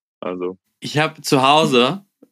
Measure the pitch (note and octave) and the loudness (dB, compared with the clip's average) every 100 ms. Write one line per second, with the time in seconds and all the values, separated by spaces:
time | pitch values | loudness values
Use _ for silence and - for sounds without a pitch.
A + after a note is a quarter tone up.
0 | _ - F2+ F2+ F2+ F#2+ _ _ - C#3+ | _ -14 -10 -8 -8 -10 _ _ -6 -4
1 | D#3 D3+ - C#3+ C3 D3+ D#3 B2 B2+ G3 | -4 -4 -2 2 4 4 4 2 2 -2
2 | - _ _ | -12 _ _